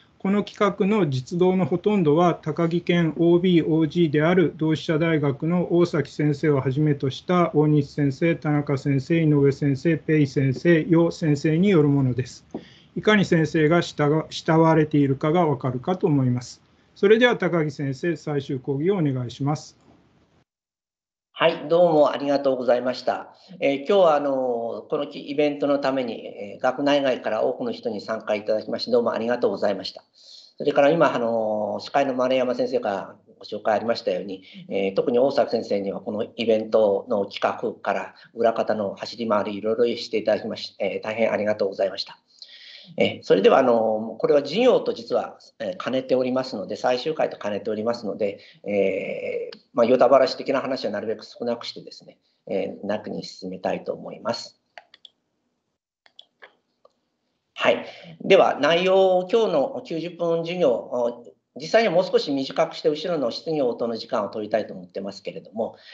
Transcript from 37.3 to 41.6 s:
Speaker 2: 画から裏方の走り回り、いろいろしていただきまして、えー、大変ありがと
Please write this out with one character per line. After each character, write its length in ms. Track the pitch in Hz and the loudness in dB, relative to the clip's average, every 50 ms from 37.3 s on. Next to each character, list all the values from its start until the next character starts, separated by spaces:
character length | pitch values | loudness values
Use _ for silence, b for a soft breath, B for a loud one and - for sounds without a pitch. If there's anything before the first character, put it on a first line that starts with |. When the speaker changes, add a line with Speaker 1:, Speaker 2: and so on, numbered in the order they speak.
| - - | -6 -4
Speaker 2:
画 320 | - 101 98 - 127 110 - | -2 -2 -2 -2 -6 -8 -8
か 200 | - - 104 95 | -6 -4 -4 -4
ら 200 | 95 92 - B B B B B | -4 -6 -10 B B B B B
裏 180 | 117 117 113 113 | 0 0 0 0
方 220 | 113 104 113 107 | 0 -2 -2 -2
の 180 | 107 101 98 98 | -2 -2 -6 -6
走 240 | - 107 - - | -8 -12 -14 -10
り 100 | 117 117 | -8 -2
回 180 | 110 104 104 95 | 0 0 0 0
り、 100 | 107 101 | -2 -6
い 60 | 98 | -6
ろ 100 | 101 110 113 120 120 | -4 -4 0 0 0
い 80 | 117 113 | 0 0
ろ 40 | |
し 120 | - - - | -4 -8 -6
て 100 | 113 107 | -6 -2
い 40 | - | 0
た 120 | 110 107 | 0 -2
だ 60 | 92 | -2
き 60 | - | -2
ま 80 | 107 98 | -8 -10
し 200 | - - - _ | -10 -12 -14 _
て、 80 | - 104 | -6 -6
え 140 | 92 92 98 | -4 -4 -6
ー、 20 | |
大 140 | - 110 107 | -6 -6 -2
変 160 | 113 110 107 | -2 0 0
あ 60 | 104 | 0
り 80 | 101 101 | -2 -2
が 100 | 104 104 | -2 -2
と 100 | - | -2